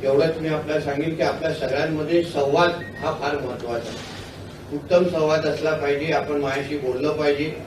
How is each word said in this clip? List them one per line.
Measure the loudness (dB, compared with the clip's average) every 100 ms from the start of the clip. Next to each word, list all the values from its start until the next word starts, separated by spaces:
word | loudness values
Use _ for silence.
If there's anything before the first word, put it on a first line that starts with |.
एवढंच | 4 4 4 2
मी | -2
आपल्याला | -2 0 -2
सांगेन | 0 -2 -2 0
की |
आपल्या | 0 0 -2
सगळ्यांमध्ये | -2 -2 0 0 0 2 2
संवाद | 2 0 2 4 4
हा | 2 -8 -4 -4
फार | -2 -2 -2 -4
महत्त्वाचा | -6 -6 -6 -6
आहे. | -10 -10 -12 -14 -14 -16 -16 -10 -10
उत्तम | 4 4 4 2
संवाद | 4 4 2
असला | 0 0
पाहिजे, | 0 0 0 2
आपण | 0 0 -2
माझ्याशी | 0 -2 -2 -4
बोललं | -2 0 0
पाहिजे. | 2 2 2 0 -4